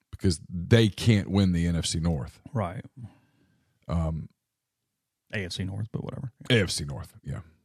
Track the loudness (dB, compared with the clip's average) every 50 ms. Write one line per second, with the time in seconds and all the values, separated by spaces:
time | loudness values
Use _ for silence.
0 | _ _ -8 -2 0 0 0 0 -4 -10 -8 -8 2 6 6 6 6 4 2 2
1 | 4 4 4 4 4 2 2 4 4 4 4 2 2 2 0 0 -2 -2 -2 -2
2 | 0 0 0 -2 -4 -8 -12 -18 -14 -8 -4 -4 -4 -4 -6 -10 -14 -16 _ -16
3 | -16 -16 -18 _ _ _ _ _ _ _ _ _ _ _ _ _ _ -2 0 0
4 | 0 0 -2 -4 -6 -10 _ _ _ _ _ _ _ _ _ _ _ _ _ _
5 | _ _ _ _ _ _ -6 -6 -6 -6 -6 -6 -6 -6 -6 -6 -8 -8 -8 -8
6 | -8 -10 -10 -10 -10 -12 -12 -8 -2 2 2 2 2 2 -2 -6 -6 -8 -8 -10
7 | -12 -14 -18 -14 -12 -10 -10 -10 -12 -16 _ _